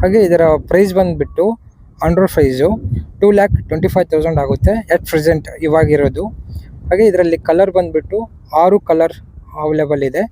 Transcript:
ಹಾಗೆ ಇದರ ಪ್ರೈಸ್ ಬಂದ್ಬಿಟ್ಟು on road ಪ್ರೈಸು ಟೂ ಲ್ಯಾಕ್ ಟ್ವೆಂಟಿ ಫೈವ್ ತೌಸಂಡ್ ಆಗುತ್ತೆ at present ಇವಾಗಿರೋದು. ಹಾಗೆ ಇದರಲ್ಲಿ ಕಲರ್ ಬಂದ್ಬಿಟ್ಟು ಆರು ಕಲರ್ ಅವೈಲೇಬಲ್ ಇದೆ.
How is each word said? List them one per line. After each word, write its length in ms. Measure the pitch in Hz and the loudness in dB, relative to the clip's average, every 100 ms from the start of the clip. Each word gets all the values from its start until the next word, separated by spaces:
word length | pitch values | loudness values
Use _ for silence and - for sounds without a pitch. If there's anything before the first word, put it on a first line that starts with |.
ಹಾಗೆ 240 | 180 214 | 2 4
ಇದರ 160 | 185 170 165 151 - | 4 4 4 2 2
ಪ್ರೈಸ್ 280 | 175 202 | 2 2
ಬಂದ್ಬಿಟ್ಟು 640 | 185 180 156 143 - 190 233 - - - - 156 | 2 0 -2 -4 -2 -2 -4 -12 -20 -20 -6 -2
on 80 | |
road 180 | 180 185 | 2 2
ಪ್ರೈಸು 580 | - 139 127 160 226 - - - - | 2 0 2 0 0 -4 -6 -8 0
ಟೂ 100 | 202 | 2
ಲ್ಯಾಕ್ 320 | 202 202 - - | 4 2 0 -2
ಟ್ವೆಂಟಿ 220 | 160 185 | -4 -2
ಫೈವ್ 180 | 185 175 | 0 0
ತೌಸಂಡ್ 320 | 156 165 156 | 0 0 -2
ಆಗುತ್ತೆ 500 | 139 135 - 226 - | -2 0 0 0 0
at 100 | 170 | -2
present 440 | - 160 156 160 - 143 | 0 -2 0 0 -2 -6
ಇವಾಗಿರೋದು. 640 | 156 160 151 147 139 135 208 | 0 2 2 2 0 -4 -10
ಹಾಗೆ 800 | - - - - - - 185 220 | -12 -14 -16 -16 -12 -4 2 2
ಇದರಲ್ಲಿ 320 | 180 170 165 | 2 0 0
ಕಲರ್ 320 | - 165 196 | 0 0 2
ಬಂದ್ಬಿಟ್ಟು 600 | 185 170 156 - 202 226 - - 156 | 0 -2 -4 -4 -6 -8 -14 -4 0
ಆರು 240 | 180 202 | 2 2
ಕಲರ್ 320 | - 160 165 - - - - | 0 0 0 -4 -20 -20 -18
ಅವೈಲೇಬಲ್ 480 | 151 151 156 147 147 | -8 -4 -2 -2 -2
ಇದೆ. 200 | 135 147 226 | -2 -4 -6